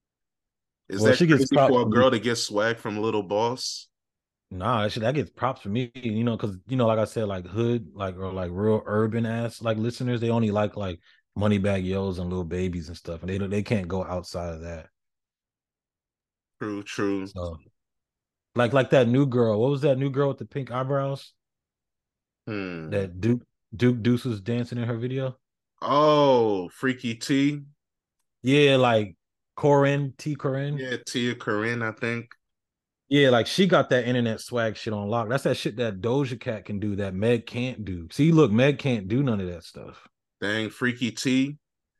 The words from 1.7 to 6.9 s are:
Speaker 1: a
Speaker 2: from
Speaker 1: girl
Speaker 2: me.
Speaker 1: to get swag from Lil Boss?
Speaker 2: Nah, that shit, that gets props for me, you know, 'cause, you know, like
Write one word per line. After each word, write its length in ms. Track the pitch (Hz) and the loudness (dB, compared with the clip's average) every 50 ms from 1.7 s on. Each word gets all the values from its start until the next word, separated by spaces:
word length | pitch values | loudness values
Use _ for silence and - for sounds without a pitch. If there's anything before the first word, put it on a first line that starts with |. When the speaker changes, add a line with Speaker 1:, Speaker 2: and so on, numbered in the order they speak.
| 127 123 | 6 4
Speaker 1:
a 0 | |
Speaker 2:
from 60 | 120 | 2
Speaker 1:
girl 80 | 113 107 | 4 4
Speaker 2:
me. 60 | 120 127 131 | 6 6 6
Speaker 1:
to 80 | 123 107 | 4 2
get 180 | 98 120 117 | 0 0 -2
swag 420 | 113 - - 107 101 107 113 117 117 | -2 -2 -2 0 0 0 0 0 -2
from 200 | - 117 104 107 | -6 -6 -4 -2
Lil 240 | 107 113 107 104 98 | -2 -2 -2 -2 -2
Boss? 640 | 87 98 104 113 117 123 127 - - - - - - _ _ _ _ _ _ _ _ _ _ _ _ | -2 0 0 0 0 -2 -4 -8 -10 -10 -10 -14 -18 _ _ _ _ _ _ _ _ _ _ _ _
Speaker 2:
Nah, 320 | 95 90 92 117 127 110 104 | -10 -6 -2 -2 0 0 0
that 80 | 107 - | -2 -2
shit, 100 | 120 107 | -2 -2
that 120 | 117 143 | 0 0
gets 140 | 151 110 - | 0 -2 -4
props 300 | _ - - 127 131 - | _ -4 -4 -4 -4 -4
for 80 | - 101 | -6 -4
me, 220 | 101 123 131 117 - | -4 -4 -4 -4 -8
you 300 | 127 123 117 104 110 117 | -8 -6 -4 -2 -2 -2
know, 120 | 120 113 107 | -2 -2 -2
'cause, 180 | - 107 95 92 - - | -4 -6 -8 -10 -8 -4
you 80 | 131 | -2
know, 100 | 131 120 | 2 2
like 120 | 113 | 2